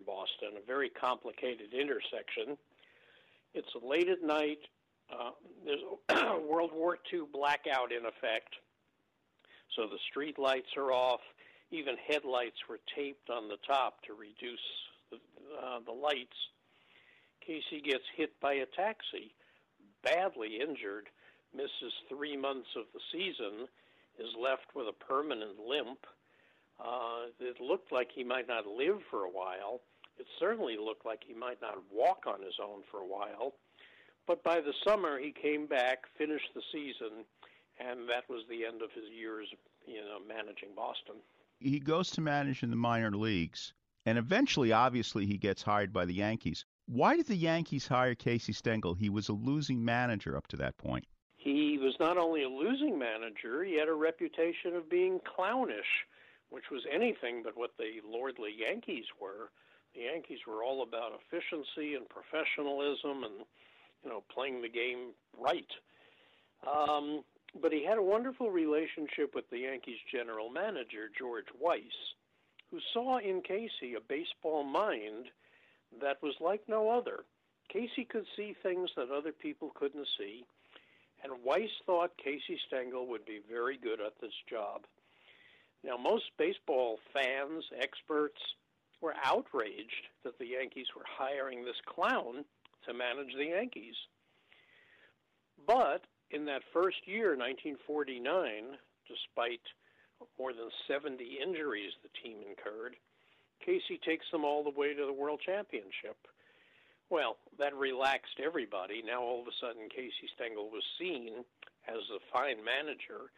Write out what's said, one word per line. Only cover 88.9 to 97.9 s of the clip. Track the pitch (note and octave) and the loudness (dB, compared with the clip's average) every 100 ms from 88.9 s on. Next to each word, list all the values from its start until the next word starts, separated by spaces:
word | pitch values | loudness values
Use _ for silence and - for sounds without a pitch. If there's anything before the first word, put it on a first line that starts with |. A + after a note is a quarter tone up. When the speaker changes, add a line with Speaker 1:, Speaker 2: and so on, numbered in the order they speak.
| - | -6
Speaker 1:
were | D#3+ - | -4 0
outraged | C3+ G3 - C3+ G#2+ G#2 A2+ - - _ C3 | 4 4 2 -2 -2 -4 -8 -8 -10 _ -12
that | - | -8
the | A#2+ | -6
Yankees | B2+ C3 C3+ B2+ | -4 -4 -6 -10
were | - - | -10 -10
hiring | - C3+ C#3 C3+ B2 | -4 -2 -2 -4 -4
this | B2 A2+ - | -6 -8 -8
clown | - G3 B3 B2 B2+ D3 _ - _ - | 0 2 2 0 -6 -10 _ -20 _ -10
to | |
manage | A#2+ B2 C3 C3+ | -2 -2 -2 -4
the | C3 D3+ | -2 0
Yankees. | F3 B3 - A#2 - - _ _ _ _ - _ - - - - _ _ _ _ _ C#3+ | 0 -2 -6 -12 -12 -14 _ _ _ _ -20 _ -20 -20 -20 -20 _ _ _ _ _ 4
But | B3 F3+ E3 - _ - | 6 8 4 -2 _ -8
in | D3 D3+ | -4 -2
that | C3+ - | -2 0
first | E3 F#3 - - | 4 4 2 -4
year, | G#3 G#3+ C3+ | 2 2 2
nineteen | B2 B2+ D#3 C3+ | 0 -2 -6 -8
forty-nine, | - | -4